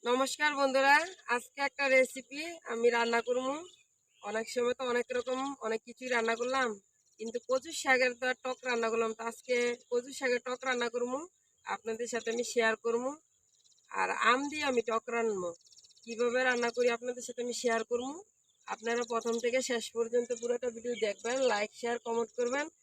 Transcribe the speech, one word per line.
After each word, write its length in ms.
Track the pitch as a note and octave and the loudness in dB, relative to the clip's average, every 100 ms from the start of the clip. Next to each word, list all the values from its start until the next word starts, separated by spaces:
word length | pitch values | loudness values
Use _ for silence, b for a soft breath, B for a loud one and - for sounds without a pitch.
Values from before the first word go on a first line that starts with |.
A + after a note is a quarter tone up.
| A#3 | 2
নমস্কার 420 | B3+ C4+ - D4+ C#4+ | 2 2 2 0 2
বন্ধুরা, 360 | C#4 C4 C#4 D4 E4+ F#4 - A#3+ | 2 4 6 6 4 -8 -4 -4
আজকে 240 | - - C#4 | -4 -4 -4
একটা 180 | - C#4 | -2 4
রেসিপি 480 | C4 B3+ C4+ B3 C#4 D#4+ E4 - | 6 4 0 -12 -10 -8 -10 -8
আমি 160 | A#3 A#3+ A#3 | 2 4 4
রান্না 240 | A#3 A#3 A#3 | 2 2 2
করবো। 260 | B3 C4 D4 F#4 - _ _ _ _ G#3 | 0 0 -4 -8 -20 _ _ _ _ -6
অনেক 160 | G#3+ A3+ | -6 -4
সময় 220 | B3 A#3+ B3 | -2 0 0
তো 40 | B3+ | 0
অনেক 160 | A#3+ A#3+ B3+ | -2 0 -4
রকম 220 | B3 B3+ C4+ C#4 A3 | -2 -2 -4 -4 -4
অনেক 140 | A3+ - | -4 -6
কিছুই 220 | A#3 B3+ A#3+ | -12 -2 0
রান্না 200 | A3+ A3+ | 2 0
করলাম, 260 | A#3+ C4 B3 G3+ _ _ _ _ | 0 0 0 -2 _ _ _ _
কিন্তু 180 | A3+ A#3 - | -8 -8 -2
কচুর 280 | C4 B3+ - | -2 -2 -6
শাকের 300 | C#4+ B3+ B3+ A#3+ | 2 4 4 2
তো 40 | B3+ | -2
আর 60 | B3+ C4 | -2 -4
টক 140 | B3+ B3+ | -6 -2
রান্না 180 | A#3+ A3+ | 0 0
করলাম। 200 | A#3 A3+ A3 | 0 0 -2
তো 40 | A3+ | -6
আজকে 260 | A#3 - B3 A#3+ A#3+ _ | -8 -2 0 0 -2 _
কচুর 240 | B3 B3 C4 | -4 -2 -4
শাকের 220 | C4 B3 B3 | 0 0 -2
টক 120 | B3 C4 | -4 -2
রান্না 200 | B3 A#3+ A#3+ | 0 0 -2
করবো, 220 | B3 B3+ E4+ _ _ _ - | -2 -4 -6 _ _ _ -8
আপনাদের 420 | G3 A3 A3 A#3 | -6 -6 -6 -4
সাথে 140 | A#3 A3+ | -4 -2
আমি 120 | A#3 A#3 | -2 0
শেয়ার 200 | A#3+ A3+ A3 A#3 | 2 2 2 0
করবো। 240 | A#3 B3+ - _ _ _ _ _ _ _ G3 | 0 -2 -6 _ _ _ _ _ _ _ -2
আর 100 | F#3+ - A3 | 0 2 4
আম 80 | B3+ C#4+ | 4 2
দিয়ে 140 | D4+ D4 | -2 0
আমি 100 | B3 A3+ | 0 2
টক 160 | A3+ - | -2 -2
রান্না 380 | A#3 A#3 G3+ F3 E3+ _ - - _ | -2 0 0 -4 -8 _ -20 -20 _
কীভাবে 360 | - A3 A#3+ B3 B3+ | -12 -2 0 2 2
রান্না 200 | B3 A#3+ A#3+ | 2 0 2
করি 120 | A#3+ A#3 | 2 2
আপনাদের 260 | B3 B3 A#3+ | -4 -8 -8
সাথে 120 | B3 A#3+ | -6 -6
আমি 100 | A3+ | -2
শেয়ার 200 | B3 A3+ A3 | 0 0 0
করবো। 220 | A#3+ C4 D#4+ G4+ _ _ _ - | -2 -4 -8 -14 _ _ _ -10
আপনারা 280 | G#3 A3 A#3 A#3+ | -6 -2 -2 0
প্রথম 220 | A3+ A#3 A#3 | -2 0 0
থেকে 160 | A#3+ B3+ B3+ | 2 0 0
শেষ 140 | A#3+ - A#3 | -2 -2 -4
পর্যন্ত 340 | A3+ A#3+ A#3+ A#3 | 0 0 0 -4
পুরোটা 260 | A#3 A#3+ B3 A3+ | -2 -2 -2 -6
ভিডিও 200 | A#3 A#3 G#3+ | -6 -2 -2
দেখবেন, 320 | G3+ A#3 B3+ C4 | -2 -4 2 2
লাইক, 180 | G#3 G#3+ - | 2 -2 -4
শেয়ার, 180 | A#3 A#3+ A#3+ | -4 -4 -2
কমেন্ট 260 | A#3 A3+ - | -2 -2 -2
করবেন। 280 | A#3+ C4+ D#4 _ | -2 0 -4 _